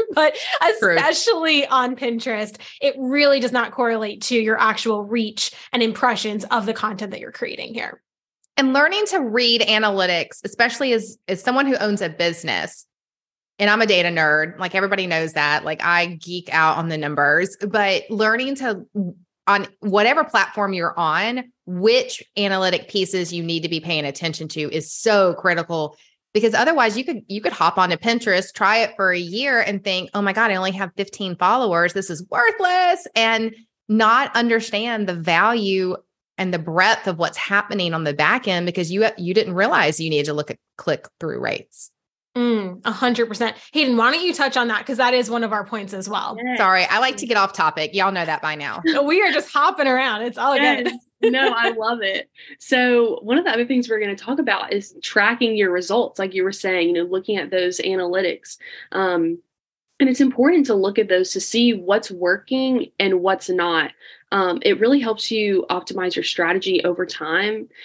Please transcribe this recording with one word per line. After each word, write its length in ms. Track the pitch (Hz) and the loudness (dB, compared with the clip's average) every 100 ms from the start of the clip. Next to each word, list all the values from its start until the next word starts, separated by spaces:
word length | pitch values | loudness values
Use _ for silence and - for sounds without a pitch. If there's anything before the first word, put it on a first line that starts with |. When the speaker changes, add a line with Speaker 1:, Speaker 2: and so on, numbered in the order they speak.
| 440 | 2
Speaker 1:
but 240 | 311 311 - - 571 330 427 | 4 2 2 -4 0 2 2
Speaker 2:
True. 160 | 190 165 | 2 4
Speaker 1:
especially 720 | 294 320 466 349 320 294 277 | 2 2 2 2 2 2 2
on 300 | 262 247 254 | 2 0 -2
Pinterest, 600 | 254 233 247 214 208 208 - - | -4 -4 -4 -4 -6 -10 -20 -2
it 160 | 277 269 | -2 -2
really 440 | 254 285 285 277 | -2 2 4 4
does 100 | 240 | 2
not 200 | 247 214 | 0 -2
correlate 500 | - 233 226 214 214 | 0 0 0 -4 -6
to 120 | - 240 | -2 0
your 220 | 220 220 | 2 2
actual 460 | 220 214 233 208 | 2 0 -2 -2
reach 480 | 202 233 214 - - - - | -2 -2 -2 -4 -8 -8 -6
and 100 | 247 | -2
impressions 640 | 226 190 247 214 220 208 - | 0 2 0 0 -4 -6 -4
of 200 | 226 202 | -4 -2
the 80 | |
content 380 | 220 202 202 208 | -4 -4 -6 -10
that 80 | 185 | -10
you're 140 | - | -12
creating 400 | - - - - | -10 -10 -10 -10
here. 280 | 226 - - _ _ _ _ _ - | -10 -10 -12 _ _ _ _ _ -2
Speaker 2:
And 140 | 269 | 2
learning 320 | 269 311 403 427 | 4 2 2 0
to 100 | 370 | 0
read 420 | 240 226 240 233 | 0 0 2 2
analytics, 800 | 214 214 214 196 180 175 143 - | 2 2 2 2 2 0 -2 -8
especially 480 | - - 233 240 269 | -6 0 0 0 0
as, 280 | 226 190 - - | 0 -2 -10 -8
as 160 | 190 | -4
someone 240 | - 262 277 | 0 0 2
who 80 | 254 | 0
owns 260 | 208 202 | 0 -2
a 80 | 175 | -4
business, 800 | 160 170 165 165 92 85 - - _ _ _ _ _ _ - | -2 -2 -2 -4 -4 -6 -10 -16 _ _ _ _ _ _ -2
and 100 | 208 | 2
I'm 140 | 220 | 2
a 20 | 214 | 4
data 240 | 180 175 | 2 2
nerd, 480 | 165 156 151 160 - | 2 2 2 0 -6
like, 160 | 180 | -4
everybody 320 | 190 196 196 185 | -2 0 0 -2
knows 280 | 165 160 | -2 -2
that, 300 | 156 147 147 | -2 0 0
like, 200 | - 156 | -2 -4
I 240 | 170 175 175 | 0 2 0
geek 440 | 165 170 180 170 | -4 -10 -12 -2
out 260 | 160 160 156 | 2 2 2
on 120 | 165 | -2
the 80 | 156 | -4
numbers, 580 | 147 147 143 156 190 - | -4 0 4 4 0 -4
but 480 | 208 214 196 185 - | -4 0 2 0 -2
learning 460 | 208 214 233 262 269 | 0 0 0 -2 -4
to, 280 | 254 190 - 208 180 - _ _ - | -6 -6 -8 -6 -6 -8 _ _ 0
on 220 | 202 185 _ | 0 0 _
whatever 420 | 214 202 220 311 | 0 2 4 2
platform 500 | 302 220 190 - 202 | 2 2 0 -2 -2
you're 240 | 185 165 - | -2 -2 0
on, 540 | 160 160 214 254 247 _ - | 0 0 -2 -4 -8 _ -10
which 560 | 180 214 247 254 - - - | 0 4 4 0 -8 -10 -4
analytic 540 | 202 190 190 180 - | -2 0 0 -2 -2
pieces 420 | 208 185 185 170 | -4 -2 -2 -4
you 120 | 175 | -6
need 180 | 170 165 | -4 -4
to 80 | 156 | -2
be 100 | 165 | -4
paying 260 | 165 156 147 | -4 -4 -4
attention 420 | 139 165 160 160 | -4 -6 -6 -8
to 140 | 160 151 | -6 -6
is 180 | 160 151 | -4 -6
so 440 | - 226 208 185 170 | -4 2 4 4 2
critical, 600 | 185 170 170 165 151 - _ _ _ | 0 0 -2 -4 -6 -8 _ _ _
because 220 | 208 226 220 | 0 2 2
otherwise 420 | 269 320 226 208 | 2 4 2 0
you 80 | 262 | -6
could, 160 | 233 - | -8 -8
you 140 | 202 | -6
could 120 | 214 | -4
hop 240 | - 165 185 | 0 2 2
onto 180 | 180 165 | 0 0
Pinterest, 560 | 226 233 220 185 190 - | 0 0 2 0 -2 0
try 220 | 202 226 | 2 2
it 180 | 220 - | 0 0
for 160 | 190 | 0
a 80 | 180 | 0
year 420 | 175 208 277 240 | -2 -4 0 0
and 220 | 208 202 | 0 -4
think, 260 | 196 185 170 202 | -4 -4 -4 -4
"Oh 80 | |
my 100 | 202 | -2
God, 160 | 196 226 | 2 2
I 60 | 185 | 0
only 160 | 190 | -2
have 180 | 190 185 - | -4 -6 -6
fifteen 380 | 202 - 190 170 | -8 -8 -8 0
followers. 580 | 180 247 233 170 175 | 2 2 2 2 2
This 160 | 196 185 | 0 -6
is 160 | 160 185 | -8 -4
worthless," 760 | - 466 440 359 359 359 349 - 220 | 2 2 2 2 4 2 2 0 0
and 400 | 226 226 226 226 _ _ - | 2 2 -2 -6 _ _ 0
not 480 | 220 220 240 277 240 | 4 6 4 2 0
understand 720 | 240 226 226 208 233 220 196 | 2 0 0 -4 -2 -4 -4
the 60 | |
value 800 | 175 165 170 208 240 196 190 185 180 _ _ _ - | -2 2 4 4 2 0 0 0 -4 _ _ _ -6
and 140 | 185 | -4
the 60 | 175 | -4
breadth 480 | 165 165 202 214 196 | -2 2 4 4 0
of 100 | 165 | -2
what's 180 | 165 - | -2 -2
happening 600 | - 202 - 202 175 165 | -2 0 0 -2 -2 -2
on 80 | |
the 100 | 151 | -2
back 340 | 143 151 247 208 | 2 2 2 0
end 200 | 180 175 | -2 -2
because 240 | 175 165 | -4 -2
you, 160 | 190 220 220 | 0 0 0
you 160 | 175 | -2
didn't 220 | 190 214 180 | 0 0 0
realize 440 | 220 339 156 156 | 2 2 2 0
you 80 | 160 | 0
needed 200 | 147 147 | 0 0
to 60 | |
look 180 | 147 147 | -4 -6
at 80 | - _ - | -8 _ -10
click-through 600 | - 147 - - 160 - | -4 -4 -6 -10 -8 -6
rates. 500 | - - - - - _ _ _ _ 247 | -6 -6 -10 -16 -16 _ _ _ _ -2
Speaker 1:
Mm, 420 | 240 220 190 180 233 | 0 0 -2 -8 -8
a 60 | |
hundred 360 | 202 247 233 226 | -2 -2 0 -2
percent. 300 | 208 226 - - | -2 -4 -6 -6
Hayden, 240 | 302 269 233 | -2 2 2
why 140 | 233 | 2
don't 120 | 320 | 0
you 120 | 359 - | -2 -2
touch 200 | 277 262 | 0 0
on 120 | 240 | -2
that? 180 | 208 214 | -4 -4
'Cause 120 | 240 | 0
that 180 | 247 254 | 2 2
is 160 | 226 | 0
one 120 | 233 | -2
of 80 | 220 | -2
our 140 | 208 202 | -4 -6
points 300 | 220 196 196 | -8 -8 -10
as 120 | 196 | -6
well. 300 | 202 - 220 | -6 -6 -8
Speaker 3:
Yes. 200 | 247 247 | -4 0
Speaker 2:
Sorry, 260 | 190 185 180 | 4 4 4
I 140 | 202 | 2
like 180 | 254 - | 0 -2
to 80 | 240 | -2
get 120 | 220 | 2
off 160 | 196 | 0
topic. 420 | - 160 - 156 190 | 0 -2 -2 -4 0
Y'all 160 | 190 | 0
know 120 | 185 | 0
that 200 | 160 151 | -2 -2
by 100 | 156 | -4
now. 300 | 151 143 165 | -6 -8 -4
Speaker 1:
<laughs> 200 | 320 294 | 0 2
We 200 | 285 359 | 2 4
are 80 | 392 | 2
just 200 | 302 - | 0 -2
hopping 360 | 285 311 370 269 | 0 2 2 2
around. 340 | 254 262 214 | 2 0 -2
It's 160 | 240 - | -6 -2
all 160 | 254 | 0
good. 320 | 269 285 269 247 | 4 2 2 -2
Speaker 3:
Yes. 80 | 240 _ - | -6 _ -2
No, 280 | 233 254 269 233 | 2 4 2 2
I 140 | 233 | -2
love 340 | 226 220 233 | -2 -4 -2
it. 260 | 196 190 - - - - | -2 -4 -8 -16 -20 -12
So 580 | - 254 247 240 226 - | 0 2 4 4 2 0
one 160 | 208 277 | 0 2
of 40 | 359 | 2
the 40 | |
other 160 | 233 240 | 0 0
things 240 | 254 240 | 0 0
we're 100 | 220 | -2
gonna 160 | 202 196 | -2 -6
talk 220 | 226 285 | -6 -2
about 340 | 247 196 - | 0 -2 -2
is 240 | 202 202 - | -4 -6 -12
tracking 560 | - 214 208 240 233 214 | -4 2 2 2 2 2
your 140 | 190 | 2
results. 480 | 180 175 226 - - | 0 0 0 0 -2
Like 160 | 190 185 | -4 -2
you 80 | |
were 80 | 190 | -2
saying, 380 | 196 190 185 170 | -2 -2 2 2
you 40 | |
know, 160 | 170 175 | 0 0
looking 280 | 185 185 202 | -4 -2 -4
at 120 | 147 | -2
those 300 | 185 180 180 | -2 0 -2
analytics. 800 | 185 185 175 185 190 - - - - - - | -2 -2 -2 -2 -2 -4 -10 -18 -18 -20 -8
Um, 480 | 190 190 175 165 170 _ _ _ _ _ - | -2 0 0 0 -4 _ _ _ _ _ 0
and 100 | 262 | 2
it's 120 | 247 | 4
important 440 | 269 247 269 349 277 | 2 4 4 4 4
to 80 | 202 | 2
look 240 | 190 202 | 2 0
at 100 | 202 | 2
those 220 | 185 185 | 2 0
to 100 | 190 | -2
see 320 | - 226 240 | -2 2 4
what's 380 | 208 175 208 - | 2 2 0 0
working 800 | 180 180 196 - 262 262 254 - - | -4 0 -2 -2 -2 0 0 -2 -2
and 220 | 196 185 | 2 2
what's 280 | 185 185 - | 2 0 0
not. 420 | 185 175 165 143 - - - - | 0 2 0 -2 -6 -20 -18 -4
Um, 280 | 196 185 170 | 0 0 0
it 180 | - 196 | 0 2
really 200 | 226 285 | 4 4
helps 320 | 233 220 - | 2 -4 -2
you 340 | 220 208 190 - | 0 2 0 0
optimize 460 | 180 - 185 180 175 | -4 -4 -4 -4 -4
your 80 | |
strategy 600 | - - 170 185 190 180 | -4 -2 0 0 0 0
over 220 | 180 180 175 | 0 -2 -4
time 600 | - 160 170 208 214 - - | -6 -4 -2 -2 -4 -10 -18